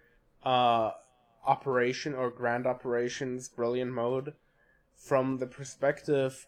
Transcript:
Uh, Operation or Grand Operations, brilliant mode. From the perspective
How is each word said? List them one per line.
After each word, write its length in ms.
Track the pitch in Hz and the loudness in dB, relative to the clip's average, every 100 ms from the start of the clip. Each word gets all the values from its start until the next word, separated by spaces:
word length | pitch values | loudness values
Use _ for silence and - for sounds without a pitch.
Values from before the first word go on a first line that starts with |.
| _ _ _ _ | _ _ _ _
Uh, 480 | 131 127 123 117 110 - - _ _ _ 131 | 2 4 6 4 2 -4 -14 _ _ _ -2
Operation 720 | 135 139 127 123 127 151 131 | 0 2 2 2 0 -6 -4
or 160 | 123 | -4
Grand 340 | 120 120 120 127 | -2 -2 0 -2
Operations, 840 | 123 131 120 120 - 135 127 131 | -2 -2 0 -2 -4 -6 -6 -10
brilliant 420 | - 117 123 127 | -4 -2 0 -2
mode. 420 | 127 117 131 139 - _ _ _ _ _ _ | -2 -2 -2 -6 -14 _ _ _ _ _ _
From 420 | - 139 131 131 | 0 2 2 -2
the 100 | 127 | -6
perspective 960 | - 139 - 139 147 - 143 131 131 | -8 -16 -2 -2 0 0 0 0 -4